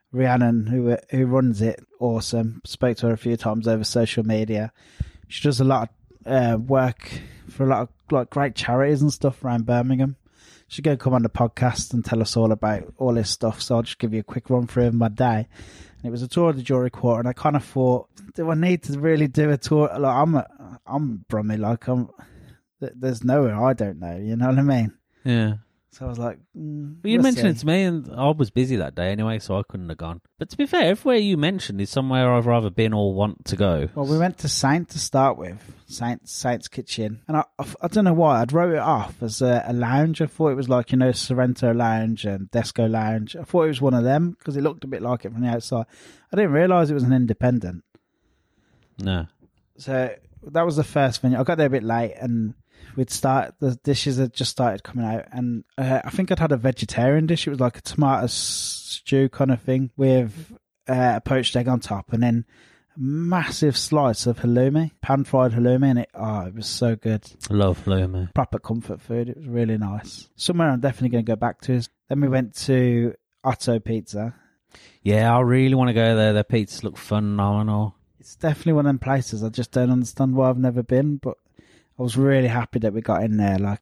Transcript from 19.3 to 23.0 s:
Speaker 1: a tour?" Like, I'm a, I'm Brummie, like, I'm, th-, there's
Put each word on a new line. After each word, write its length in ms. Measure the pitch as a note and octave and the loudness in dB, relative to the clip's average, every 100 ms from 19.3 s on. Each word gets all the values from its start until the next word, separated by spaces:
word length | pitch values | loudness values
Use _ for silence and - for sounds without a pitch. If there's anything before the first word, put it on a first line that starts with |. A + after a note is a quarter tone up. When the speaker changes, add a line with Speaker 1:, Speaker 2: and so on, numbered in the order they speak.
| B2 D3+ | 2 2
Speaker 1:
a 60 | C#3+ | 2
tour?" 320 | - D3+ D3+ C3 | 2 2 2 2
Like, 180 | C#3 B2+ | 0 2
I'm 200 | D#3 D#3 | 2 2
a, 440 | - - A#2+ - - | -2 -12 -20 -20 -8
I'm 400 | C3 D3 G#2+ - | -4 -4 -6 -6
Brummie, 280 | G#2+ G#2+ G#2+ | -4 -2 -2
like, 280 | G#2+ A2+ - | -2 -2 -2
I'm, 220 | B2+ A#2+ - - - - - _ - | -2 -2 -10 -20 -20 -20 -20 _ -14
th-, 140 | C3+ | -14
there's 280 | B2 | -6